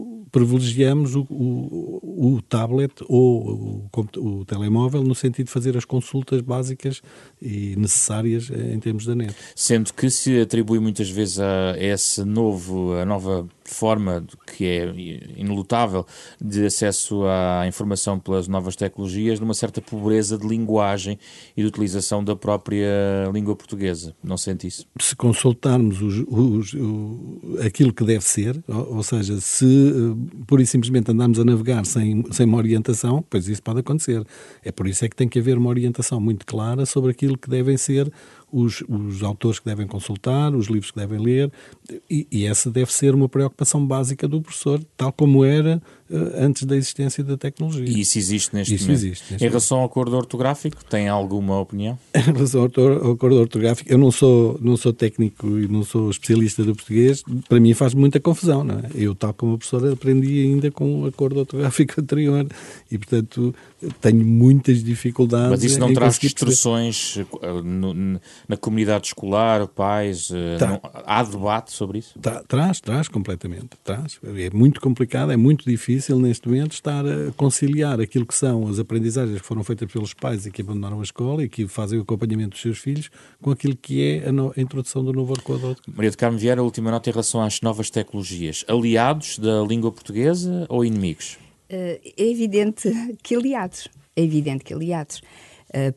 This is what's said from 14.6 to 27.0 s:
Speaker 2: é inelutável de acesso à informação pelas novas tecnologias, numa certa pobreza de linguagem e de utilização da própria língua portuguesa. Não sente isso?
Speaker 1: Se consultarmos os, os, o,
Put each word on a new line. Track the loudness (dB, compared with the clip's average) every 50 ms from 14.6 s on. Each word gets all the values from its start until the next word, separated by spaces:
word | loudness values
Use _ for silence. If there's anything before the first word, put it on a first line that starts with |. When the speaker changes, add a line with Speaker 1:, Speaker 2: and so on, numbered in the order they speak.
| -2
Speaker 2:
é | -2 -2 -2 -4 -6 -8 -10 -12 -12 -12 -14 -14 -16 -12
inelutável | -8 -6 -4 -4 -4 -2 -2 0 0 0 0 0 -4 -4 -6 -14 -20 -20 -20 -16 -10
de | -8 -4 0 0 0
acesso | 0 0 0 0 0 0 -2 -4 -4 -2 -2 0
à | 0 0 0 0 0 0 0 -2
informação | -4 -4 -4 -4 -4 -4 -2 -2 -4 -4 -4
pelas | -4 -2 -2 -2 -2 -2
novas | -4 -4 -4 -6 -6
tecnologias, | -4 -6 -6 -6 -6 -8 -6 -4 -2 -2 -2 -2 -2
numa | -2 -4 -2
certa | -2 -4 -4 -6 -8
pobreza | -10 -8 -10 -4 0 2 2 2 2 0 -4 -4
de | -4
linguagem | -4 -2 -2 -2 0 2 2 2 2 0 -2 -4 -8 -8 -8 -12 -20 -20 -20 -20 -10 -4
e | -2
de | -2 -2
utilização | 0 -2 -4 -2 -2 -4 -4 -2 -2 -2 -2
da | -2 -4
própria | -2 -2 -2 -2 -2 -2 -4 -2 -2 0 0 0 0 0 0 0 -2 -2 -2
língua | -2 -2 -2 -2 -4
portuguesa. | -6 -8 -12 -8 -4 -4 -4 -4 -4 -8 -14 -16 _
Não | -8 -8 -6
sente | -6 -4 -6 -6 -6 -8
isso? | -10 -12 -12 -18 _ _ -4
Speaker 1:
Se | -4 -4 -2
consultarmos | 0 2 2 2 4 2 2 2 2 0 2 2 4 2 2 0 -2
os, | -4 -2 -2 -2 -4 -2
os, | 2 2 2 4 2 0 -2 -4 -6
o, | -6 -4 -4 -4 -6